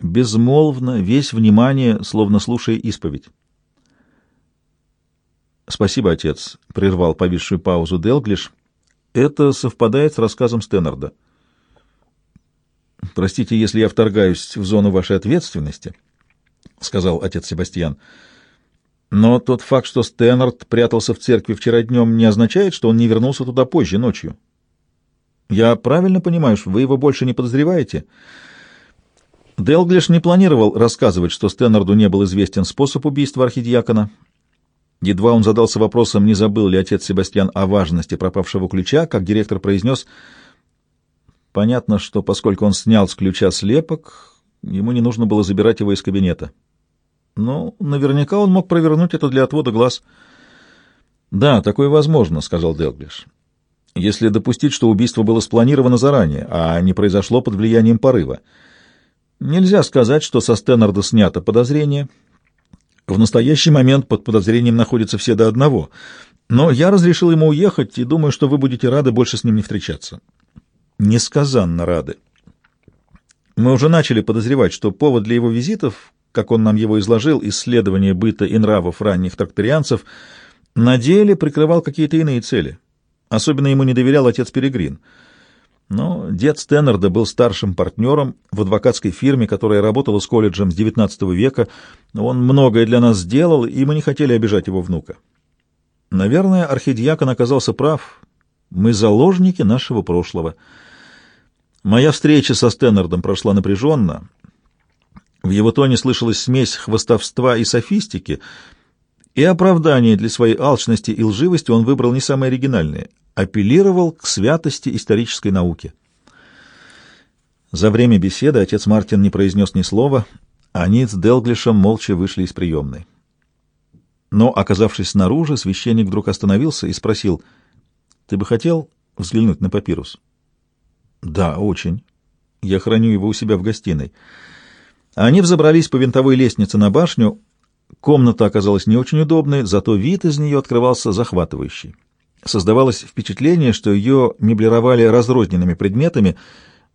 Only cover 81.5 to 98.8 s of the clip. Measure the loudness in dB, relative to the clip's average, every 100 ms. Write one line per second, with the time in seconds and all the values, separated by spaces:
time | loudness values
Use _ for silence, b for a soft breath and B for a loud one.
81.5 | 0 2 0 -2 -4 -2 0 0 -4 -4
82.5 | -4 -4 -10 _ _ _ _ -6 -4 -2
83.5 | 0 0 2 0 2 2 4 2 0 -4
84.5 | -4 -4 -2 -6 -8 b b b b b
85.5 | b b b -8 -4 -4 -6 -6 -2 -2
86.5 | -2 0 0 2 2 0 0 -2 0 0
87.5 | 0 -4 -4 -4 -2 0 0 -2 -8 _
88.5 | -4 0 0 0 0 -4 -2 0 0 0
89.5 | -2 0 2 2 0 0 -2 0 0 0
90.5 | 0 -2 -2 -2 0 -2 -2 -4 0 0
91.5 | -2 -6 B B B B -6 -4 0 2
92.5 | 4 4 4 2 4 4 2 0 0 2
93.5 | 2 0 -2 -2 -2 -2 -2 0 0 0
94.5 | 0 -2 -6 -4 -6 -8 -18 _ _ _
95.5 | _ _ _ _ _ -6 -2 0 0 2
96.5 | 0 0 -4 -2 -2 -2 0 -2 0 0
97.5 | 0 -2 -2 -2 -2 -8 -20 _ _ _
98.5 | _ -10 -2